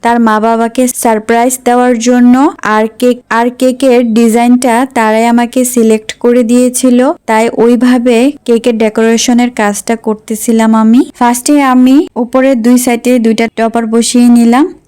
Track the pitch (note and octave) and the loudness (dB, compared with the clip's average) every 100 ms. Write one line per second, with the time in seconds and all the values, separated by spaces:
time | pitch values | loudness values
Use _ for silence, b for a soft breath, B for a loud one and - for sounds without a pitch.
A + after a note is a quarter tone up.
0 | A#3 A#3 A3+ G#3+ A3 A3+ A3+ A#3 B3+ - | -2 0 0 0 0 0 -2 -2 -4 -2
1 | A#3+ G#3+ G#3+ A#3 A#3+ B3+ - B3 B3 A#3+ | -2 -2 -2 -2 0 -2 -2 0 0 0
2 | A3+ B3 B3 B3 D4 - - G#3+ A3 A3 | 0 2 2 2 0 -2 -4 -2 -4 -2
3 | B3 B3 _ A3 A#3+ B3 B3+ B3+ C4+ A#3+ | -2 -2 _ -4 -4 -2 -2 0 0 2
4 | A#3+ A3 A#3 A3+ A#3+ B3 B3+ A#3 C4+ A#3+ | 2 0 2 2 2 2 2 -2 -2 -2
5 | A3 A3 A#3 A#3+ A#3+ B3+ B3 A#3+ A3+ A3 | -2 0 0 0 -2 -2 -2 0 0 0
6 | G#3+ - A#3+ A#3+ A3+ A#3+ B3 B3 B3+ B3 | -4 -4 0 0 2 2 0 0 0 2
7 | B3+ F4 - A3 A3+ - A#3 A#3+ B3 B3 | 0 -4 -4 -2 -2 0 0 2 2 0
8 | A#3+ A#3 C4 C#4+ - A#3 B3 A3+ A3 G#3+ | 0 0 0 -4 -2 -2 0 -2 -2 0
9 | A3+ A3+ - A#3+ A#3+ A#3+ G#3 G#3 - A3+ | 0 0 0 0 0 -2 -4 -4 -6 -6
10 | - G#3+ - A3 - A3+ A3 A3 A3 A#3+ | -4 -8 -8 -8 -2 0 2 2 2 2
11 | F4 - A#3+ B3 - D4 C#4 B3+ B3+ C4+ | 0 -2 -2 -2 0 0 2 2 4 2
12 | F#4 - A#3+ C4 C4 C4 A3+ B3 B3 A#3+ | 0 -6 -4 0 0 0 2 0 0 -2
13 | A#3+ B3 A3+ A3 A#3 - A3+ A#3 A3+ A3+ | 0 0 0 0 -4 -2 -4 -4 -2 -2
14 | A#3 B3 A#3+ A#3+ A#3 A#3+ E4+ - | 0 2 4 4 4 2 0 -6